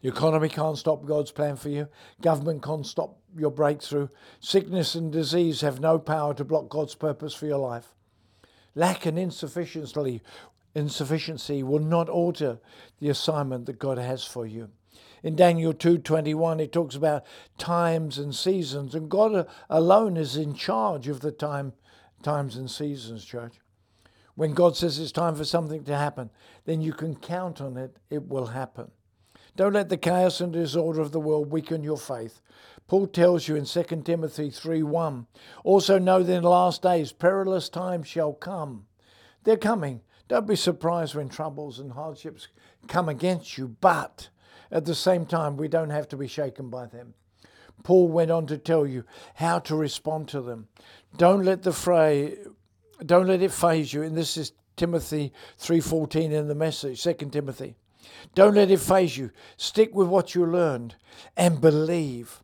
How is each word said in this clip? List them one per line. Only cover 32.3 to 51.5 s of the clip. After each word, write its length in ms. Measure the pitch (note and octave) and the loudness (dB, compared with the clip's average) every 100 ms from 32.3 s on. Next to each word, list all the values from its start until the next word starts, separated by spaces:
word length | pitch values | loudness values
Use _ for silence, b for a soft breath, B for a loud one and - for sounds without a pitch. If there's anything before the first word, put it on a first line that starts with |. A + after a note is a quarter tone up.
| - _ b b b _ | -14 _ b b b _
Paul 180 | F#3+ G3 | 0 2
tells 400 | F3+ F3 F3 D3+ | 4 6 6 0
you 80 | |
in 120 | D3+ C#3 | -4 -2
Second 400 | E3+ E3+ E3 D3 | -4 -4 -6 -4
Timothy 440 | E3 D#3 - D3 | -2 -4 -6 -8
three 320 | - D#3+ E3 | -8 -4 -2
one, 440 | D3+ E3 D#3+ C3 A#2 B B B | 0 0 -2 -6 -14 B B B
"Also 360 | - G3 F#3+ G3 | 4 4 6 4
know 240 | F#3 F#3 | 6 4
that 120 | F3 | 4
in 80 | F3+ | 2
the 60 | E3+ | 6
last 340 | F3+ F3+ - | 6 4 2
days 300 | F#3 F3 C#3 | 2 2 0
perilous 560 | - F3 G3 F#3+ F#3+ - | 2 2 2 0 -2 -2
times 400 | - F#3 F3 D3 | -6 -4 -4 -4
shall 240 | E3 D3+ | -2 -2
come." 540 | C#3+ - F#3+ D3 A2+ G2 _ b b b b | -4 -10 -8 -8 -12 -18 _ b b b b
They're 120 | - A3 | 2 4
coming. 440 | G#3 A3+ D3 B2 _ b _ | 4 0 -2 -8 _ b _
Don't 200 | A#3+ G#3+ | 0 2
be 100 | G3 | 0
surprised 580 | - D3+ D#3+ E3+ D#3 | 2 0 0 0 -2
when 140 | C#3+ C#3 | -6 -8
troubles 500 | - D#3 C#3+ D3 A#2+ | -8 -8 -8 -12 -12
and 140 | C#3 | -14
hardships 560 | B2 D#3 D3 D#3+ D#3+ - _ b b - | -12 -12 -12 -16 -16 -20 _ b b -4
come 200 | E3+ E3+ | -2 -2
against 500 | C3+ F3 F3 - - | -2 -2 -2 -6 -10
you, 100 | C3 | -10
but 600 | A2+ F#3+ D#3 - - - _ b b b | 2 2 4 -2 -14 -20 _ b b b
at 160 | E3 D#3 | -4 -2
the 80 | |
same 320 | E3 - F3+ D#3 | 0 2 0 0
time, 320 | E3 D3+ C#3 | -2 -2 -4
we 100 | D3+ | -2
don't 220 | E3 D#3 | -2 -2
have 180 | D3 D3 | -4 -6
to 80 | C3+ | -10
be 100 | C#3 | -10
shaken 440 | - C#3 A#2+ C3 | -6 -6 -6 -12
by 160 | B2 A#2+ | -12 -14
them. 260 | A#2 B2 - _ b b b b b | -16 -20 -20 _ b b b b b
Paul 260 | - F#3 F3 | 4 6 6
went 220 | D#3+ E3 | 4 2
on 160 | E3 D#3 | 2 0
to 100 | D3+ | -6
tell 300 | - E3 C#3+ | 0 2 2
you 180 | B2+ A2 B B | -2 -10 B B
how 240 | - E3 E3+ | -4 0 0
to 180 | - D#3 | 0 -2
respond 520 | D3+ - - D#3 D3 | -2 -4 -4 -6 -6
to 120 | C#3+ | -8
them. 280 | B2 A#2 A2 _ b b b - | -8 -12 -14 _ b b b 4
Don't 260 | F3 G3 | 6 6
let 180 | F#3+ | 4